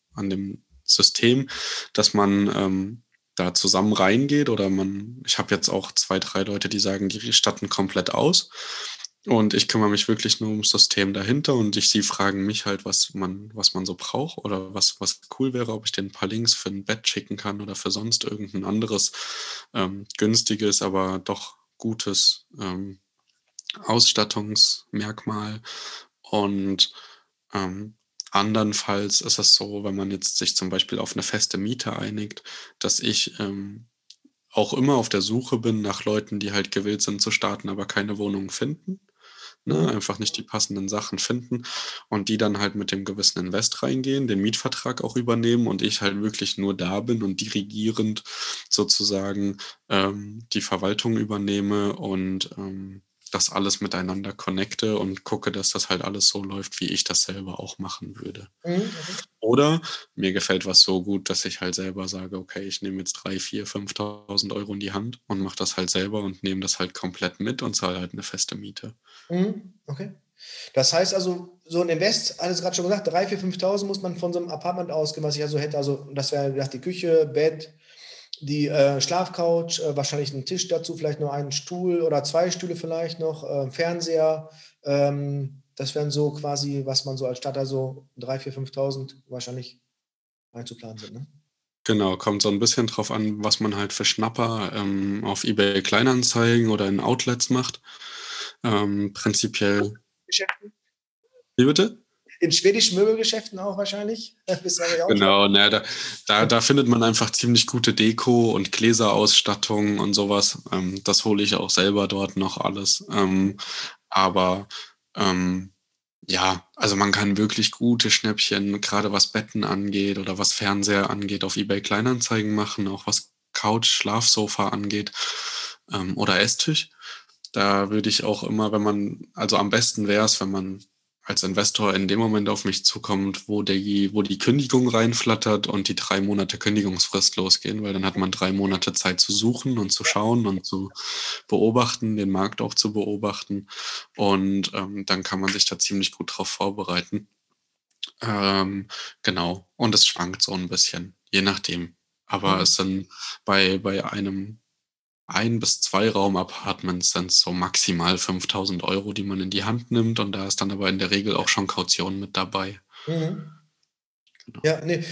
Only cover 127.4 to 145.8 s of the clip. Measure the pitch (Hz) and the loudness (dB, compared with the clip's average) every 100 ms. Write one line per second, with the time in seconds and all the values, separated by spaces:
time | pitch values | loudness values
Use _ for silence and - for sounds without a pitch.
127.4 | - 120 101 98 101 107 104 - 110 101 | -8 0 2 2 2 0 2 2 0 -2
128.4 | - 110 107 104 104 104 101 - - - | -2 0 2 2 2 0 -2 -6 -12 -6
129.4 | 110 98 101 113 120 - 101 104 110 - | 0 2 4 2 2 0 2 4 4 2
130.4 | 95 98 95 95 - _ _ _ - 170 | 0 -2 -4 -8 -14 _ _ _ -4 -2
131.4 | 95 92 107 - 104 95 95 101 113 107 | 0 2 2 2 2 2 2 2 4 2
132.4 | 101 101 101 92 - - - 98 98 92 | 2 0 -2 0 0 -2 -2 0 0 -4
133.4 | - 104 101 98 101 101 98 107 101 101 | -4 -2 2 0 2 2 2 2 0 0
134.4 | - 139 131 131 123 113 113 117 120 110 | 4 4 4 4 4 4 4 2 2 2
135.4 | 113 104 - 101 95 90 - 98 98 101 | 2 2 0 -2 -2 -2 0 0 2 0
136.4 | 95 - 107 104 101 92 - 101 - - | -2 -2 0 2 0 0 0 2 2 2
137.4 | 95 - 101 104 104 95 98 98 92 92 | 4 4 2 -4 -4 -2 -2 0 -2 0
138.4 | 95 98 98 95 - - 92 90 - 101 | 0 2 0 0 0 0 0 2 2 2
139.4 | 110 120 139 120 98 - - 101 110 120 | 2 0 0 -2 0 0 0 2 4 4
140.4 | 110 95 - 95 95 - - - - - | 2 0 -2 -4 -4 -8 -8 -6 -6 -8
141.4 | - 101 107 117 117 - 113 107 95 95 | -2 4 4 4 2 0 -2 0 0 2
142.4 | 98 - 110 - 110 107 104 104 107 98 | 0 -2 -2 0 0 0 -2 -2 -2 -4
143.4 | - 101 101 - - - - - 101 98 | -6 -6 -6 -12 -10 -10 -12 0 4 4
144.4 | 98 98 92 104 98 101 98 92 90 95 | 4 2 0 -4 -6 -6 -2 -2 0 -2
145.4 | 95 101 - 87 | 0 2 0 2